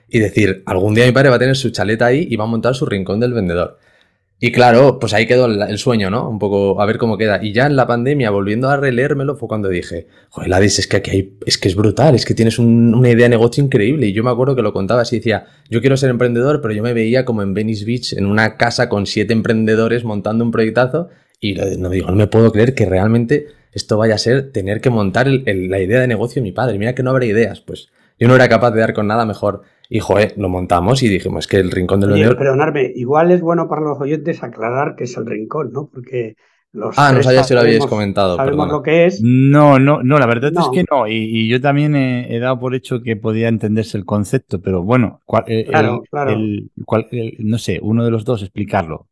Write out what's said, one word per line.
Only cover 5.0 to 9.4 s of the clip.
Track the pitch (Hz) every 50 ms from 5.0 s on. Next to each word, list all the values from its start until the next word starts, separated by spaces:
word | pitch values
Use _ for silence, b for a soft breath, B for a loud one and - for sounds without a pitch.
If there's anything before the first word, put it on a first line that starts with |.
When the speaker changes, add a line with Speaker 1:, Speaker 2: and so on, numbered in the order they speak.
| 120 107 101
Speaker 1:
ahí | 107 113
quedó | 110 123 127 127
el, | 120 107 101 104
el | 98 107 101
sueño, | - 127 120 110 98 92
¿no? | 101 127 - 147
Un | 110 98
poco, | 104 101 101 98 98 98 95 95 104
a |
ver | 104 110 -
cómo | 123 113 107
queda. | 95 110 107 101 90 110
Y | 104 101
ya | 117 131
en | 147 147
la | 135 120
pandemia, | 117 120 120 117 135 147 143 123 107
volviendo | 101 101 98 101 107 120 135 135
a | 143
releérmelo, | 139 143 135 123 117 135 147 151 139 135 143 135
fue | -